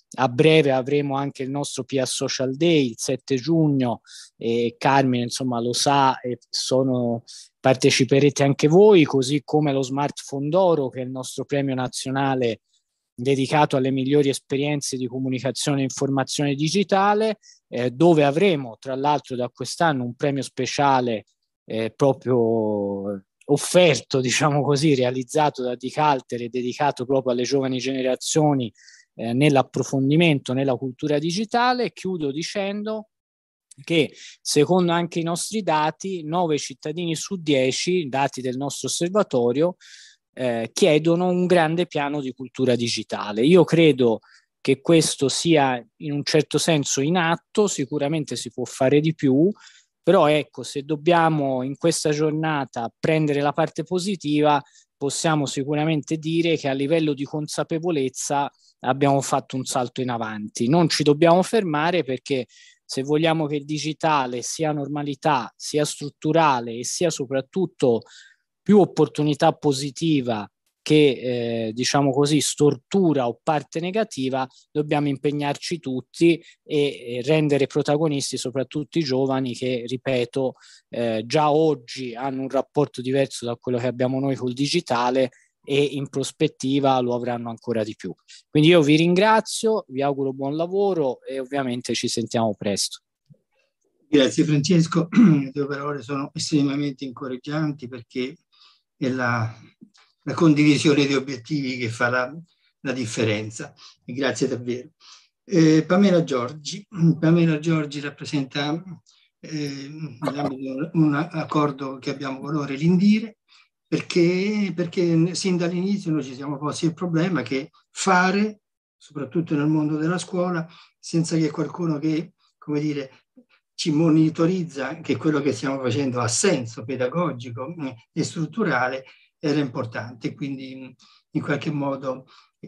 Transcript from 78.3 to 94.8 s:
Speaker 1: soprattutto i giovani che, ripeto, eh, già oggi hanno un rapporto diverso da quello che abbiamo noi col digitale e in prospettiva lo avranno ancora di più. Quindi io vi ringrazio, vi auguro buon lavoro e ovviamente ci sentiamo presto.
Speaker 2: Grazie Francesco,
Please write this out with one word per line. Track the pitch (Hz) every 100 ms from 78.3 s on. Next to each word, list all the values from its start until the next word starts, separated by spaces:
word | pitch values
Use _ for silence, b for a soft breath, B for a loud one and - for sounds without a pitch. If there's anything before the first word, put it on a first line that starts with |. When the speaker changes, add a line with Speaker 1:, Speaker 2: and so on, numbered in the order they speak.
| 127
Speaker 1:
soprattutto | 131 127 127 151 151 170
i |
giovani | 147 127 135 131 131
che, | 113 127 123 120
ripeto, | 127 - 127 120 135 131 b b b _
eh, | 117 117 110
già | 117 151 151
oggi | 147 160 139 123 131 127
hanno | 113 135 131
un | 131
rapporto | 131 - 147 139 -
diverso | 123 135 135 - 120
da | 120
quello | - 123
che | 123
abbiamo | 120 127 131
noi | 139
col | 127 127
digitale | 123 143 170 - 120 123 131 127 b b _
e | - 139
in | 143 143 135
prospettiva | 139 131 - 151 - 131 139 139 131
lo | 123
avranno | 120 123 120 117
ancora | 113 - 113
di | 110
più. | 104 92 82 B B _
Quindi | 156 151
io | 175
vi | 143 156
ringrazio, | 170 180 214 220 - - 220 214 -
vi | 131
auguro | 139 135 135
buon | 135 139 151
lavoro | 170 190 202 175 135 120
e | - 135
ovviamente | 127 139 131 123 -
ci | 117 120
sentiamo | - 113 117 113 104
presto. | 104 95 - - _ _ _ _ _ _ _ _ _ _ _
Speaker 2:
Grazie | 147 127 113
Francesco, | 156 151 147 175